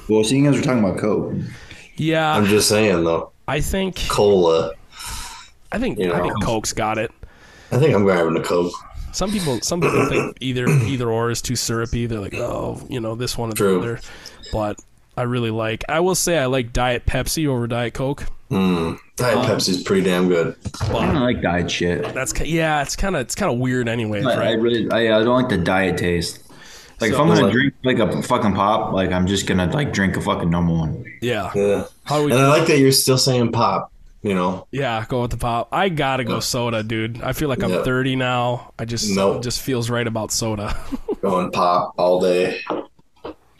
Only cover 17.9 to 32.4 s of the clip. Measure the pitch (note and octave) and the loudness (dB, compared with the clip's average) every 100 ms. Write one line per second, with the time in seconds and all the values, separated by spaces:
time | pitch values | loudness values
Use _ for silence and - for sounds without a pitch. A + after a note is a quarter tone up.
17.9 | - C3+ C#3+ - - - G2 F#2+ F2 E2 | -4 -4 -4 -6 -8 -4 0 2 0 -2
18.9 | E2+ - - A#2+ A2 B2 F#2+ - F2+ - | -6 -10 -4 0 2 2 0 0 -2 0
19.9 | F#2+ F#2 F2+ F#2 F2 E2 - - - - | 2 2 2 2 2 0 -4 -12 -6 -2
20.9 | A#2+ - - B2 A#2+ F#2+ F2 E2+ - F2 | 0 0 0 0 0 0 0 -2 -2 0
21.9 | F2 F2 B2+ C3 - C#3+ E3 D#3+ D3+ C#3 | -2 -4 -6 -6 -4 -2 0 0 0 -2
22.9 | - G3 F3 B2+ - G3 B2 B2+ B2+ A#2 | -2 -2 -2 -4 -4 -2 0 0 0 0
23.9 | A#2 A2 G#2 C3 A2+ A2 A2 A#2 A#2 - | -2 -2 -2 0 0 2 2 2 0 0
24.9 | A2 A#2 A2 A2+ B2 B2+ G2 E2+ F#2+ F#2+ | 2 4 4 4 4 2 0 2 2 2
25.9 | E2+ F2 F2 E2 - - - - - - | 0 0 0 -2 -8 -18 -20 -20 -20 -20
26.9 | - A2+ C3 C#3+ - - A2 C#3 - B2+ | -4 0 2 4 6 4 4 0 0 0
27.9 | B2 G#2 D#2 - B2 G#2+ F#2+ G2+ A2 - | 2 2 0 0 0 2 2 2 2 0
28.9 | F#2+ F#2 F2+ F2+ G2 - F#2+ F2+ D2 D2 | 0 0 2 2 0 0 0 2 0 -2
29.9 | - F#2+ F2 F2 G2 F2 E2+ F2 E2 D#2 | 0 0 0 -2 0 0 2 2 2 0
30.9 | - - - A#2+ A2+ F2+ G2+ G2+ G2 - | -4 -10 -8 -4 -4 -2 0 2 0 -2
31.9 | - - D3 D3 B2 | -10 -4 0 2 4